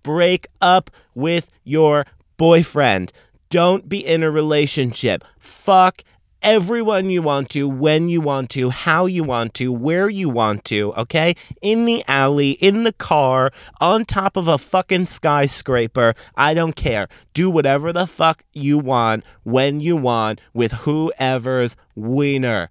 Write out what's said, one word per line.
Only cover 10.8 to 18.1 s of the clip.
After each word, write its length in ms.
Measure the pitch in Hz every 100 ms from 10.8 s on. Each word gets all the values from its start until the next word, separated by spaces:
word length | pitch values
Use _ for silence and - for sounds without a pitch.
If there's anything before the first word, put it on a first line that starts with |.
| 104 -
okay? 380 | 117 160 165 170 - -
In 240 | 202 226 233
the 180 | 233 -
alley, 460 | 139 135 143 143
in 320 | - 190 202
the 80 | 233
car, 580 | - - 156 135 131 131 - - -
on 240 | 165 220
top 320 | 226 202 190 196
of 140 | 165
a 80 | 143
fucking 480 | - 185 185 185 180
skyscraper. 1080 | - 160 147 139 - - 123 113 131 117 113 - -
I 180 | 143
don't 220 | 160 165 156
care. 320 | 147 110 95 - _
Do 160 | - 185
whatever 440 | 165 139 139 160
the 140 | 175
fuck 360 | 180